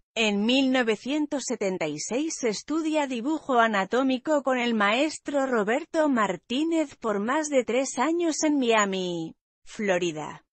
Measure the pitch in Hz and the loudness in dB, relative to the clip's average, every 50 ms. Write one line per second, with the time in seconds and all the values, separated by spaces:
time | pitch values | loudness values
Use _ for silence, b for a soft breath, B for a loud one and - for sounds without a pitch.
0 | _ _ - 226 226 214 202 202 208 233 254 277 269 262 254 262 240 226 214 - | _ _ -4 0 0 0 2 2 2 2 4 4 4 4 2 2 2 2 0 -2
1 | - 247 294 311 302 - 302 262 240 - 233 - 214 190 185 175 165 151 147 151 | -2 -4 -2 -2 -2 -2 -4 -6 -4 -4 -4 -2 -2 -2 -2 -2 -4 -4 -4 -6
2 | - - 208 269 311 320 - - 254 226 196 - - - 294 330 311 320 311 302 | -6 -4 -4 -2 -2 -4 -4 -2 -2 -2 -2 -4 -6 -4 -4 -2 -2 0 0 0
3 | 285 262 262 226 214 294 320 294 - - 254 240 226 226 214 196 190 - 226 247 | -2 -2 -4 -4 -2 -4 -4 -4 -2 0 2 4 4 4 2 0 0 0 0 0
4 | 269 262 262 247 - 311 302 285 - 277 254 247 240 240 226 214 202 202 220 254 | 2 2 0 0 0 0 0 2 2 0 0 0 0 0 2 2 2 2 2 2
5 | 302 311 - - - 302 285 277 269 262 254 220 196 202 240 294 330 _ - 320 | 0 0 -2 -6 -10 -2 -2 0 0 2 2 0 2 2 0 -2 -2 _ 0 2
6 | 302 294 262 233 208 190 175 170 _ - 233 277 320 330 330 320 302 277 - _ | 2 2 4 2 2 0 0 -4 _ -4 -2 -2 0 0 0 0 0 -2 -6 _
7 | - 226 202 196 208 233 277 320 302 294 285 254 226 - 220 254 269 - - 254 | -4 -2 -2 -2 -2 0 0 -2 -2 2 2 2 2 2 0 0 0 -2 -2 -2
8 | 247 320 330 349 339 330 294 - 311 311 294 277 254 233 226 214 208 196 190 190 | 0 0 0 0 0 0 0 0 0 2 2 2 2 4 4 4 4 2 0 -2
9 | 185 180 175 170 160 170 - _ _ _ _ _ _ - - - 214 196 180 175 | -2 -2 -4 -4 -6 -8 -12 _ _ _ _ _ _ -20 -8 -4 0 0 2 2
10 | 180 170 151 151 147 - 160 - _ _ | 0 -2 -4 -4 -10 -10 -12 -14 _ _